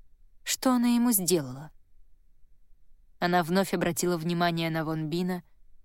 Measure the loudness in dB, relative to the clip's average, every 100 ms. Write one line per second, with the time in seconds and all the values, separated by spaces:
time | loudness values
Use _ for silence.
0 | -20 -20 -20 -14 -8 -2 2 2 4 4
1 | 4 2 2 2 0 -10 -16 -20 -20 -20
2 | -20 -20 -20 -20 -20 -20 -20 -20 -20 -20
3 | -18 -4 0 2 2 0 0 0 -2 0
4 | 0 0 -2 0 0 0 -2 -2 -4 -4
5 | -4 -2 -2 -4 -10 -20 -20 -20